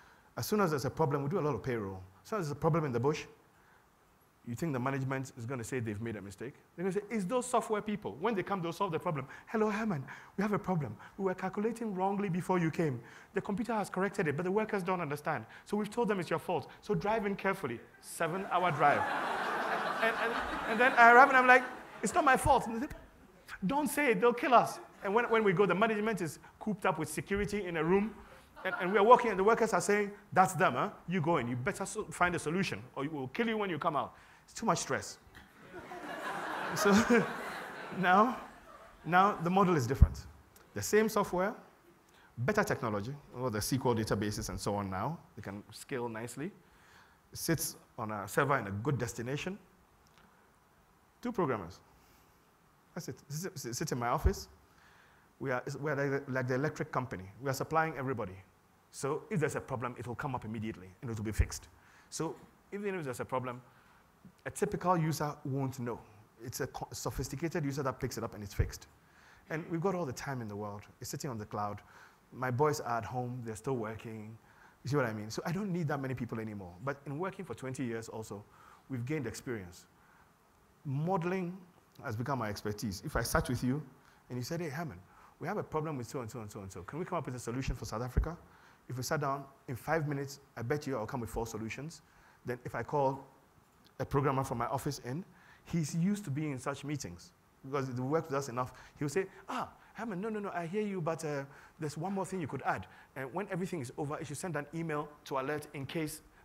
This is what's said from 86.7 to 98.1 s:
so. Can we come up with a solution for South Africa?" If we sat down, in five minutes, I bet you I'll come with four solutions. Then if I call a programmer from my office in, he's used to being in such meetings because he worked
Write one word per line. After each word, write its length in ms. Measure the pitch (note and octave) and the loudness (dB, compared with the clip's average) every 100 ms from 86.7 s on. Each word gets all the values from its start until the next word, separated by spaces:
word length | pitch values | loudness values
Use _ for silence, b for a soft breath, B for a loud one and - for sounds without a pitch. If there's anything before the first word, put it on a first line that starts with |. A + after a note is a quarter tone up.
so. 120 | F#2+ | -10
Can 160 | E2+ D3 | -10 -8
we 60 | F3+ | -4
come 120 | C3+ | -4
up 80 | C3 | -4
with 100 | B2+ | -6
a 40 | |
solution 360 | A#2 A#2+ C3 C3 | -6 -4 -4 -4
for 100 | A2 | -6
South 160 | A2 | -6
Africa?" 360 | B2 - - E3 - B B B - | 0 0 0 -4 -14 B B B -10
If 100 | B2+ | -6
we 60 | |
sat 180 | B2+ D#3+ | -2 0
down, 220 | C#3+ C3+ C#3 - - | 2 -2 -6 -16 -10
in 80 | B2 | -8
five 320 | - E3 D3+ | 0 0 2
minutes, 320 | C#3+ C#3 - - - | -2 -4 -10 -14 -8
I 40 | |
bet 240 | A#2 D3 C#3 | -2 -2 0
you 100 | C3 | -2
I'll 80 | G#2+ | -2
come 140 | C3 | -4
with 100 | A2 | -4
four 160 | - A2+ | -4 -4
solutions. 560 | G#2+ A2 G#2+ D3 - B B B B - | -4 -6 -8 -10 -14 B B B B -8
Then 120 | A#2+ | -8
if 100 | - | -6
I 80 | B2+ | -6
call 420 | A#2 D3+ C3+ C3+ - - _ _ _ _ - - | -2 2 2 0 -6 -20 _ _ _ _ -20 -8
a 60 | C3 | -2
programmer 380 | C#3 C#3+ C3 | 2 2 2
from 140 | B2+ A#2 | 0 -2
my 80 | A#2+ | -2
office 320 | C3 - C#3 | -2 -4 -6
in, 240 | A#2+ C3+ G3 B B B - | -6 -6 -8 B B B -6
he's 280 | E3+ D3+ | -2 -2
used 300 | E3 F3+ G3+ | 0 0 0
to 80 | G#3 | -2
being 200 | C3+ D#3 | -4 -4
in 60 | C3 | -4
such 240 | D3 C#3+ | -4 -6
meetings 500 | C#3 D3 F#2 F2 - _ _ _ | -6 -6 -6 -12 -18 _ _ _
because 240 | C3+ C#3 C3+ | -4 -2 -2
he 60 | B2 | -2
worked 300 | B2+ | 0